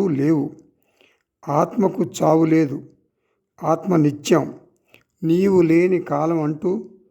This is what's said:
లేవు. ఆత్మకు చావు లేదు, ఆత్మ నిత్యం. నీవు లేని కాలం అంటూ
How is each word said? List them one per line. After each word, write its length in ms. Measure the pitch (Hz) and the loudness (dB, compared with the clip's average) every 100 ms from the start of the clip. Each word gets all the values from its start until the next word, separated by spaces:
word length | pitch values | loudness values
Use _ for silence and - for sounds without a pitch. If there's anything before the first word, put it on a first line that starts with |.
| 196 139 | 0 0
లేవు. 280 | 143 156 - - _ _ _ _ _ _ _ _ | 0 0 -2 -10 _ _ _ _ _ _ _ _
ఆత్మకు 580 | - 147 175 - 190 - 165 | -4 -2 -2 0 -2 -2 -6
చావు 320 | - 156 160 160 | -2 0 2 2
లేదు, 320 | 160 151 101 - _ _ _ _ _ _ - | 2 0 -4 -14 _ _ _ _ _ _ -8
ఆత్మ 360 | 156 160 196 170 | -4 -2 0 0
నిత్యం. 500 | 147 143 - 233 135 - _ _ _ _ _ _ | 0 -2 0 0 0 -10 _ _ _ _ _ _
నీవు 380 | 160 175 196 185 | -2 2 4 4
లేని 380 | 170 165 180 180 | 4 4 2 0
కాలం 360 | 180 143 160 170 | -2 -4 -2 -2
అంటూ 280 | 151 151 180 214 220 - _ | -2 -4 -4 -6 -8 -20 _